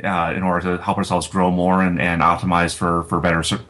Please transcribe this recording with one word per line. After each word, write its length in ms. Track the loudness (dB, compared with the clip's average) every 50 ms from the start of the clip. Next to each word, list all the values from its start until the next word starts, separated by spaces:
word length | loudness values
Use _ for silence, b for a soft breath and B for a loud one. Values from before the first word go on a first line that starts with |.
uh, 320 | -6 -2 -2 0 -2 -2 -2
in 100 | -2 0
order 340 | 0 0 0 0 -2 -4
to 40 | -2
help 160 | -2 -2 -2
ourselves 300 | -2 0 0 -2 -2 -2
grow 240 | -2 0 0 2 2
more 300 | 2 2 2 2 2 2
and, 180 | 2 2 0 0
and 220 | 0 0 2 2
optimize 520 | 2 2 2 2 0 0 2 2 0 0 -2
for, 300 | -2 -2 -2 0 -2 -2
for 160 | -2 -2 0
better 240 | 2 2 0 0 0
ser-, 220 | -2 -4 -6 -6